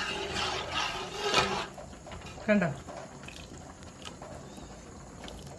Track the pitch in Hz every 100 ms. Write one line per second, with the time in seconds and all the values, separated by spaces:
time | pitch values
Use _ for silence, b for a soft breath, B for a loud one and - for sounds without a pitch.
0 | - - - - - 381 - - - 370
1 | 370 403 415 381 392 381 - - - -
2 | - - - - - 208 170 135 - -
3 | - - - - - - - - - -
4 | - - - - - - - - - -
5 | - - - - -